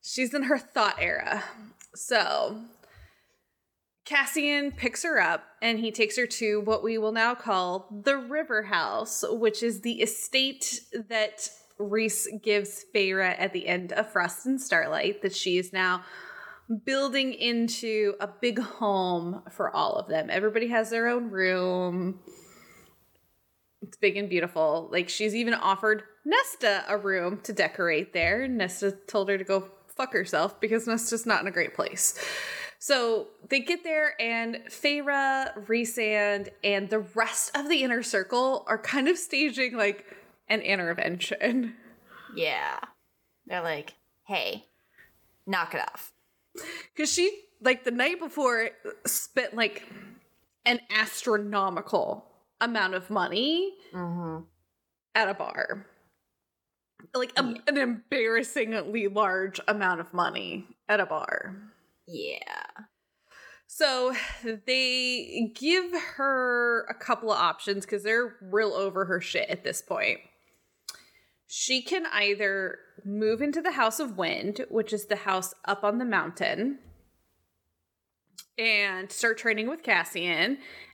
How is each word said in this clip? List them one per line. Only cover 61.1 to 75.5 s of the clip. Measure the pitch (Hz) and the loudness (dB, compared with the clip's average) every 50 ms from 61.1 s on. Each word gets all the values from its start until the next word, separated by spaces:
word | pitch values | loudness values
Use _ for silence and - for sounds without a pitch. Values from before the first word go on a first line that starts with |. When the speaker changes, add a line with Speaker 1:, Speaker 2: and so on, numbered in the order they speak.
| 165 156 - - - - - - 190 196 208 214 220 _ _ _ _ _ _ | 0 -4 -2 -2 -4 -4 -4 -6 -12 -14 -16 -20 _ _ _ _ _ _ _
Speaker 2:
Yeah. | - 170 123 85 73 69 - - - 50 50 50 - - - 214 _ _ _ _ _ _ _ _ _ - - - - - - _ _ | -14 -10 -8 -6 -6 -8 -8 -10 -10 -10 -10 -10 -12 -16 -18 -20 _ _ _ _ _ _ _ _ _ -20 -20 -20 -20 -20 -20 _ _
Speaker 1:
So | - - 311 285 262 254 254 254 262 247 - - - - - | -2 2 2 2 4 2 2 0 0 -2 -4 -6 -8 -8 -8
they | 233 226 208 _ - 254 262 262 254 254 254 254 254 247 240 - - - - 233 214 226 | -8 -8 -6 _ 0 0 2 2 2 2 0 0 0 -2 -2 -4 -6 -4 -2 -2 -2 -4
give | - 254 302 339 370 370 349 349 330 - - - | -4 0 2 2 2 2 0 -4 -6 -6 -6 -4
her | - 269 269 269 262 254 247 240 240 240 240 233 226 - | -2 0 0 2 2 0 0 2 2 2 2 2 0 0
a | - - | -4 -10
couple | - - - 247 226 - 220 | -10 0 -2 -2 0 2 0
of | 208 - | 2 4
options | 175 170 160 - - - 202 196 190 | 4 2 2 0 -2 -2 -2 -2 -2
'cause | - 214 202 - | -4 -4 -4 0
they're | 208 220 233 247 233 - - 196 | 2 2 2 2 0 -6 -14 -10
real | 185 185 208 220 208 - | 0 2 2 2 2 2
over | 165 196 196 180 185 190 | 0 -2 0 0 -2 0
her | 175 185 175 | 0 0 -2
shit | 175 - - - - - | -2 -2 -2 -2 0 -2
at | - - - | -4 -4 -4
this | - - - | -4 -4 -4
point. | - - 190 - - - 117 - - - _ _ _ _ _ _ _ _ _ _ _ - - - - _ _ _ _ _ _ _ _ | -4 -4 -2 0 2 0 0 -2 -6 -20 _ _ _ _ _ _ _ _ _ _ _ -16 -16 -16 -20 _ _ _ _ _ _ _ _
She | _ - - - - 262 262 247 | _ -6 -4 0 0 0 0 0
can | - 349 381 330 | 0 -2 -2 0
either | - - 208 202 202 202 196 208 196 196 196 190 180 - - - _ _ - - | 0 0 2 4 2 2 2 2 0 0 0 -2 -4 -6 -10 -14 _ _ -14 -8
move | 202 202 208 220 214 226 220 | -6 -4 0 2 2 2 2
into | 285 294 277 320 311 | 0 0 0 0 -2
the | 370 320 | -2 2
House | - 240 220 220 - | 2 2 2 2 0
of | 311 254 208 180 | -4 -6 -2 -2
Wind, | 180 165 - - - 196 208 208 - - | -2 -2 0 -2 -4 -4 -4 -4 -8 -2
which | - 226 214 220 - | 0 -2 0 0 -2
is | 208 208 | -6 -2
the | - 208 | -2 -4
house | 202 - 202 190 185 185 - | -2 0 0 0 0 -2 -6